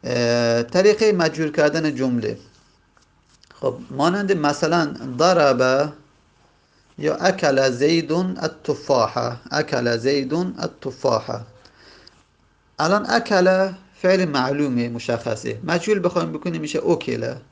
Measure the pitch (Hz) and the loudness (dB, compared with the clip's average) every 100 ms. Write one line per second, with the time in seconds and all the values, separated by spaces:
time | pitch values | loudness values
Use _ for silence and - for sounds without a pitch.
0 | 127 123 120 120 117 117 120 180 202 208 | -2 0 2 2 2 0 0 4 4 6
1 | 220 190 160 156 156 151 151 156 156 127 | 4 4 0 0 -2 2 2 2 -2 -2
2 | 131 120 110 95 - _ _ _ _ _ | 0 0 -2 -8 -14 _ _ _ _ _
3 | _ _ _ _ _ - 135 117 120 135 | _ _ _ _ _ -6 -6 -6 -12 -2
4 | 156 190 196 185 147 147 160 170 151 123 | 0 0 -2 0 0 0 0 0 0 -6
5 | 131 123 170 175 143 123 127 131 147 147 | -10 2 4 4 4 4 2 2 0 -6
6 | _ _ _ _ _ _ _ _ _ - | _ _ _ _ _ _ _ _ _ -6
7 | 151 147 175 190 151 135 135 120 143 165 | -4 0 0 2 2 2 2 2 2 2
8 | 147 165 185 185 160 - - 139 - 135 | 0 -2 -2 -4 -8 -8 -6 -6 0 2
9 | 107 - 120 120 - 143 151 131 120 117 | 2 -2 -4 -6 -6 -4 -2 -2 0 0
10 | 123 139 131 156 185 - - - 135 127 | 0 0 0 -4 -4 -6 -10 -8 -12 -4
11 | 139 113 - 117 113 - - _ - - | 0 0 -2 -10 -12 -20 -20 _ -20 -20
12 | - _ _ _ _ _ _ - 156 208 | -20 _ _ _ _ _ _ -4 0 0
13 | - - - 196 185 185 190 185 - _ | 2 0 2 4 4 4 0 -4 -20 _
14 | 185 190 175 143 127 143 147 123 120 117 | 2 2 2 0 0 0 0 0 -2 -6
15 | - 117 - 110 120 110 - 170 185 202 | -4 -4 -2 -6 -6 -8 -4 -2 0 0
16 | 175 175 165 156 185 165 151 165 - 165 | 2 0 -4 -6 -6 -6 -6 -4 0 -2
17 | - 117 117 127 - | -2 -6 -6 -10 -16